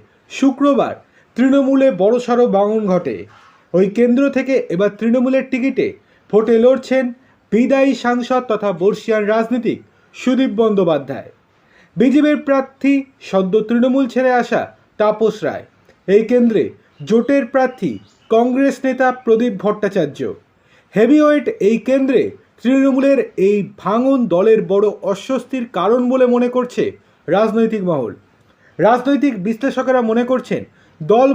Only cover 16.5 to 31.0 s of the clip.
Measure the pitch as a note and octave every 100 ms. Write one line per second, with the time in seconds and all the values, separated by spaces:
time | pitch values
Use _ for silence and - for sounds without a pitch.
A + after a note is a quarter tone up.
16.5 | G3 - - _ - C#3+ A3+ A#3 C#4 A#3
17.5 | C4+ B3+ - D#3+ G2+ - _ - A3+ B3
18.5 | B3+ C#4 - C4 B3+ B3+ B3+ A#3 A3 B3
19.5 | F#3+ G3+ G#3 G3 G3 C#3+ C3 A2+ - _
20.5 | _ _ _ _ G3 A#3 D4+ D4+ D4 -
21.5 | - G3 A3+ - C4+ C4+ A3+ G2+ - _
22.5 | _ A#3 C4+ C4+ C4 C#4 C#4 - - G3
23.5 | G#3 D#3+ - F3+ A3+ C4 C4+ G#3+ E3+ A3
24.5 | A3 E3+ G3 G#3 - F3+ F#3+ - C4 -
25.5 | C4 A#3 F3+ F#3+ B3+ B3 C4 B3 A#3+ A#3+
26.5 | B3 B3 A3+ A2+ - _ _ - F#3 A3
27.5 | A3+ A3+ G#3+ F3+ D3 A2 F2+ _ _ _
28.5 | _ _ - G3 B3 C4 C#4 C#4+ G#3+ F#3+
29.5 | A3 C4+ B3+ B3+ B3+ A3+ A3+ A#3+ B3+ -
30.5 | D3 - _ _ -